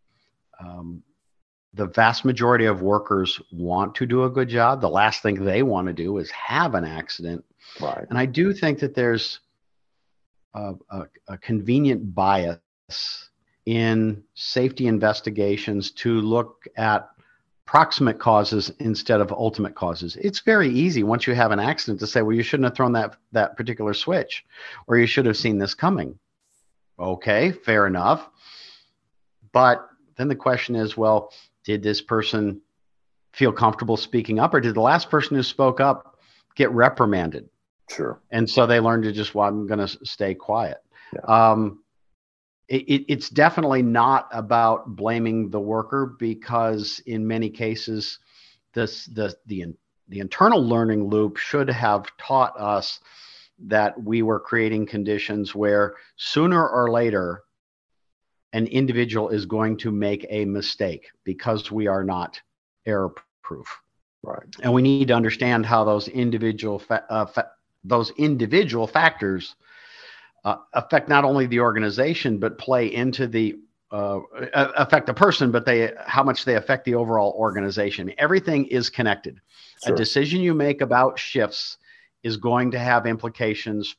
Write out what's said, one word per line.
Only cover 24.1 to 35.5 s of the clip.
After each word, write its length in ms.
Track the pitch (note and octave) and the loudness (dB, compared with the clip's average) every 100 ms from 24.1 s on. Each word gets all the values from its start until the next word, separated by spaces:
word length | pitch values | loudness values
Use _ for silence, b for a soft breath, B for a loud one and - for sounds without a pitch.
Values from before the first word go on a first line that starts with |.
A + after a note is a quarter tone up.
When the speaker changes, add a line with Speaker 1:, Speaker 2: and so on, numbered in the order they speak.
| F3+ - - - B B B B | -2 -4 -10 -16 B B B B
Speaker 1:
or 120 | A#2+ | 4
you 80 | A#2 | 4
should 180 | - | 4
have 140 | B2 G#2+ | 2 2
seen 180 | A#2+ G#2 | 0 0
this 180 | G2 | -2
coming." 440 | - E3+ F#3 C#2+ - _ _ _ _ _ _ _ - | 0 0 0 -4 -10 _ _ _ _ _ _ _ -8
Okay, 520 | F2+ F2+ - G#2 E3 | -6 -4 0 2 2
fair 360 | F#3 - A2 G2+ | -2 0 4 4
enough. 420 | F#2 F#2 D#3+ - _ B B B B B B _ _ _ _ _ | 2 2 0 -2 _ B B B B B B _ _ _ _ _
But 360 | B2 B2+ B2 - _ _ - | 4 6 4 0 _ _ -6
then 120 | C3 | -4
the 80 | C3+ | -2
question 400 | - B2 - A#2 | 0 0 -2 -2
is, 220 | A2 G#2 | -2 0
well, 340 | A2 G#2+ - B B _ | 2 2 0 B B _
did 180 | - G#2+ | -4 -4
this 200 | G#2 G2+ | -2 -4
person 580 | - A2+ G#2+ A2 G#2 G2+ _ _ _ _ _ _ _ | -2 -2 0 0 -2 -4 _ _ _ _ _ _ _
feel 200 | - C3 | 0 2
comfortable 440 | G#2+ A#2 G#2+ A2+ A2 | 4 2 0 -2 -2
speaking 440 | - A#2+ G#2 G#2+ | -2 -4 -2 0
up, 120 | D3+ | 2
or 80 | D#3 | 2
did 140 | A#2+ | 0
the 60 | G#2+ | 2
last 280 | A2+ E3 - | 4 2 2
person 280 | D#3 C#3 C#3 | -2 0 -2
who 60 | |
spoke 340 | B2 | -2